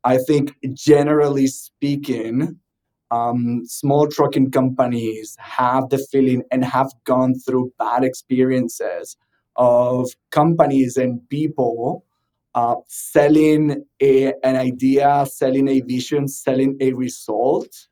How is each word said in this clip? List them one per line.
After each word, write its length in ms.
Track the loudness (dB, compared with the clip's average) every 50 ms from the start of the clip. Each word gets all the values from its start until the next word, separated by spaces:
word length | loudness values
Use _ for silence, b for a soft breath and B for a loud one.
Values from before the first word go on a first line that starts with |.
| 0
I 140 | 2 0 0
think 380 | 2 2 0 0 0 -2 -6 _ -10 -10 -10
generally 720 | -4 4 4 6 6 6 2 2 2 2 2 2 0 0
speaking, 1120 | 0 -2 -6 -18 -20 _ _ -4 -4 -4 -4 -4 -6 -6 -6 -4 -4 -2 -2 -2 -4 -6 _ _ _ _ _ _ _ _ _ _ _
um, 500 | -4 -2 -2 -2 -2 -2 -2 -2 -2 -4 -6
small 420 | -8 -12 -4 -2 0 2 2 2 0
trucking 420 | 2 0 0 0 2 0 0 2
companies 880 | 2 0 0 0 0 0 -2 0 0 -4 -4 -4 -6 -8 -12 -18 -20 _
have 520 | -18 -10 -4 -2 0 0 0 0 0 -2
the 80 | -4 -4
feeling 440 | -4 -2 0 0 2 2 0 -2 -2 _
and 140 | -4 -4 -2
have 260 | -2 0 -2 -2 -2 -6 _ _
gone 300 | -2 0 2 2 0 -2 -2
through 340 | -4 -2 -2 -2 -2 -4 _ _
bad 240 | -4 -2 0 0
experiences 1120 | -2 -2 -4 -8 _ _ 0 0 2 2 2 -2 -2 -4 -6 -8 -8 -8 -8 -10 -12 -14 -20 _ _ _ _ _ _ _ _
of 540 | 0 2 4 4 4 2 2 0 -2 -4 -6 -8 _ _ _
companies 680 | 0 2 2 2 4 2 2 2 4 0 0 0 0
and 240 | -2 -2 -2 -4 -6 _ _
people, 760 | -6 -4 -4 -4 -2 -2 -2 -2 -2 -4 -4 -4 -6 -6 _ _ _ _ _ _ _ _ _ _ _
uh, 220 | -2 0 0 -2 -4 _ _
selling 960 | -16 -14 -14 2 2 4 6 6 6 6 6 4 4 4 2 0 -2 -4 -8 _ _ _
a, 320 | 2 4 4 4 2 0 -2 -2
an 140 | -2 0 0
idea, 680 | 0 0 -2 -2 0 0 2 2 4 4 4 2 2 0 -2
selling 380 | -4 -2 -2 0 2 0 0 2
a 140 | 0 0
vision, 440 | 0 -2 -6 -6 -4 -2 -2 -2 -2
selling 500 | -4 -8 -6 -4 -2 0 0 0 0 0 0
a 140 | -2 -2 0
result 920 | -2 -6 -6 -8 -12 -10 -6 -4 -2 0 0 0 -2 -4 -10 -18 -20 -20 _